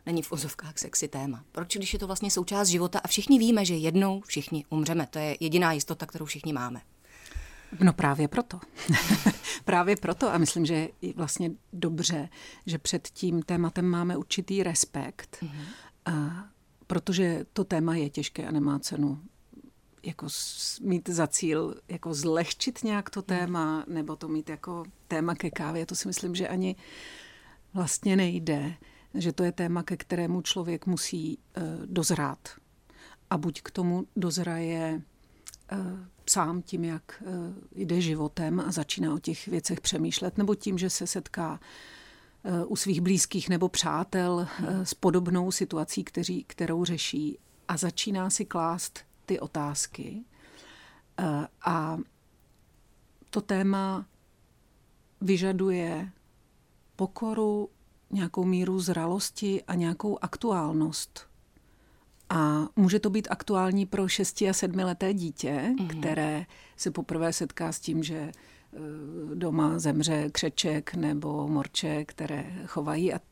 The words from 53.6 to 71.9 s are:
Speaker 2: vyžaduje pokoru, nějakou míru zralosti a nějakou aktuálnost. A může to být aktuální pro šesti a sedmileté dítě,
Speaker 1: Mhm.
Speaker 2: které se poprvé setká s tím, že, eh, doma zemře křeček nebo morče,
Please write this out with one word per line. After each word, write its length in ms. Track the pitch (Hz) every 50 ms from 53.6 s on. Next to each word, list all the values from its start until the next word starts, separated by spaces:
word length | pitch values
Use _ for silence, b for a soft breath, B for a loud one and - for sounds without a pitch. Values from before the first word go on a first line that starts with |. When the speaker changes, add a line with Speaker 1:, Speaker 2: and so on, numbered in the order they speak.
| 196 196 196 196 196 190 190 190 196 - _ _ _ _ _ _ _ _ _ _ _ _ _ _ _ _ _ _ _ _ _ _
Speaker 2:
vyžaduje 880 | 196 185 196 175 185 190 190 180 190 190 185 180 170 170 165 156 185 190 - - _ _ _ _ _ _ _ _ _ _ _ _ _ _ _
pokoru, 720 | - 190 185 - - 233 220 220 220 214 208 208 208 208 - - _ _ _ _ _ _ -
nějakou 340 | - 196 180 170 - 185 180
míru 340 | 185 185 180 180 180 185 190
zralosti 840 | 175 175 - 165 165 170 180 202 - - - - 220 202 196 190 -
a 80 | - 175
nějakou 420 | 180 170 165 175 - - 208 202 -
aktuálnost. 1080 | - 175 - - - 233 202 180 156 147 160 156 156 160 151 - - - - - - - - - _ _ b b b b b b b b b b b b _ - - -
A 380 | 190 165 156 151 151 151 156 - -
může 240 | - 196 185 196 214
to 100 | - 214
být 180 | 190 220 214 -
aktuální 540 | 185 - - - 208 185 185 185 185 196 196
pro 220 | 185 - 226 196
šesti 420 | 185 - - 190 - - - 208 190
a 40 | 190
sedmileté 600 | - - 180 175 185 185 180 175 - 196 190 208
dítě, 600 | 190 170 165 - - - - 147 135 135 220 254 269
Speaker 1:
Mhm. 80 | 190
Speaker 2:
které 580 | 165 160 160 - - - - 151 151 151 151 180 B B B B B B
se 140 | - - 185
poprvé 420 | 147 - 165 - 190 160 165 165 160
setká 380 | - 170 - - - 170 165
s 80 | 151 -
tím, 240 | - - 160 165 160
že, 120 | 151 165
eh, 600 | 156 147 156 165 - - - - - - _ - - 156 151 151 156 147 147 160 175 151 151 151
doma 440 | 180 175 165 156 160 151 151 165 165
zemře 500 | 160 170 175 151 - 165 160 151 151 147
křeček 640 | - - - 156 - - - 170 151 151 147 - -
nebo 520 | 180 160 151 151 147 151 151 147 147 147
morče, 580 | 147 156 143 139 147 - - - 156